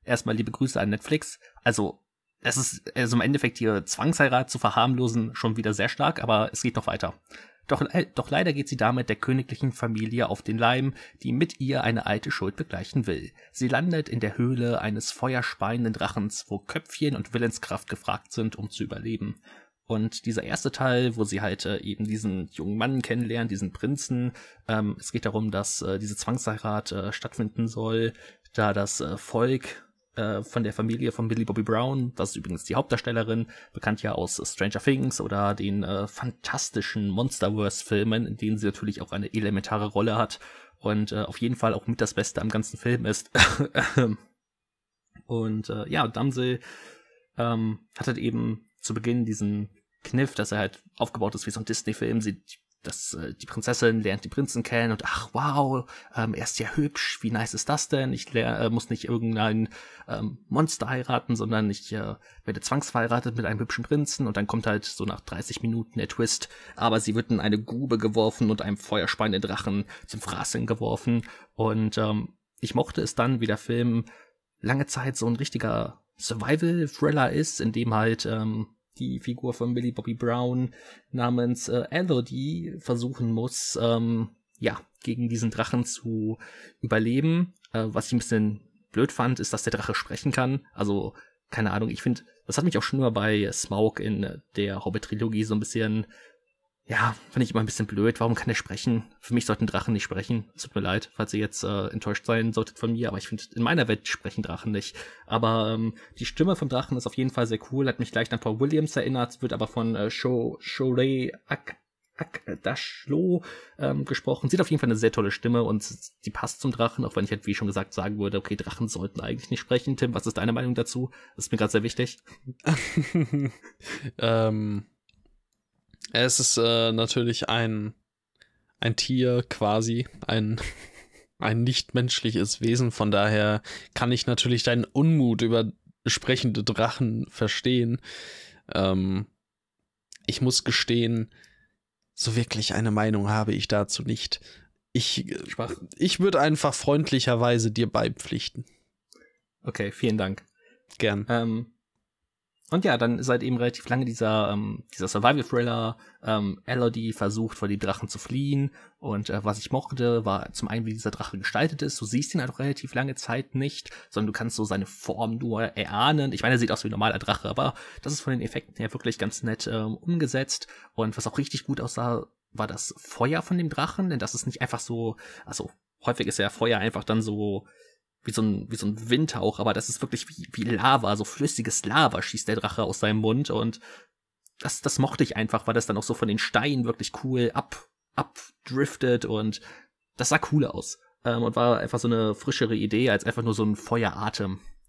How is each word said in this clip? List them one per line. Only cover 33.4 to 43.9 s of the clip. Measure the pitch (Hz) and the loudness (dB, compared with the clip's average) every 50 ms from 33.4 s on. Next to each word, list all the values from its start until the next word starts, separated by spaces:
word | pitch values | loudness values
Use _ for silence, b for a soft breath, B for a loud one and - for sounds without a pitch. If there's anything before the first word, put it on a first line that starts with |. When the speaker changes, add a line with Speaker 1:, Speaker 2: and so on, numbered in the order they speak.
| 117 B B B B B B | -2 B B B B B B
Speaker 1:
bekannt | - - 107 107 - - | -4 -2 -2 -2 0 -2
ja | 107 - | -2 -2
aus | - 90 - - - - | -2 -2 -2 -4 -6 -6
Stranger | - - - 98 104 - 98 | -6 -4 -2 -2 -2 -2 0
Things | - 143 135 135 131 131 - - | 2 2 2 4 2 -2 -2 -2
oder | - 104 101 101 101 101 104 | -2 -2 0 2 2 2 0
den, | 104 98 101 98 104 98 | 0 -2 -2 0 -2 -2
äh, | - 101 98 101 - | -2 -2 -2 -4 -4
fantastischen | - - 127 123 - _ - - - 135 - - - - - - - 110 101 101 | -6 -6 -6 -6 -6 _ -8 -4 -4 -4 -4 -2 -2 -2 -2 -2 -2 -2 0 0
Monsterverse-Filmen, | 95 107 123 135 - - - 101 104 107 104 98 - - - - 110 101 104 113 110 113 117 | 0 0 0 0 0 0 0 0 2 2 0 0 -2 -4 -4 0 2 2 2 2 2 0 0
in | - 107 - | -2 -4 -2
denen | 107 107 110 | 0 0 0
sie | 107 107 | 2 0
natürlich | 101 - - 104 104 101 - - | -2 -2 -2 -4 -4 -4 -4 -8
auch | - - | -8 -6
eine | 98 101 - - | -6 -6 -2 -2
elementare | 110 107 101 104 98 - - 110 107 104 | 0 0 2 0 0 0 0 -2 -2 -2
Rolle | 104 - 101 101 117 107 | 0 2 2 2 2 2
hat | 113 113 - - - B B B B B B B B | 2 0 0 -2 -12 B B B B B B B B
und, | - 107 107 107 107 - - | -2 0 2 2 0 0 -2
äh, | 107 107 | -4 -4
auf | - - - | -4 -4 -2
jeden | 117 120 123 | 0 0 0
Fall | - - 113 - | 2 2 2 2
auch | - - - | 2 0 -2
mit | 120 - | 0 0
das | 113 - - | 0 0 0
Beste | - 107 - - - | -2 -2 -2 -2 -2
am | 107 110 | -2 0
ganzen | 107 110 - - - - | 0 0 -2 -2 -6 -4
Film | - 120 123 120 117 | 0 0 0 2 2
ist. | 110 104 - - - - | 0 -2 -2 -4 -2 6
<laughs> | - - - - - 143 - - - - - | 6 6 6 6 0 -2 0 2 0 0 2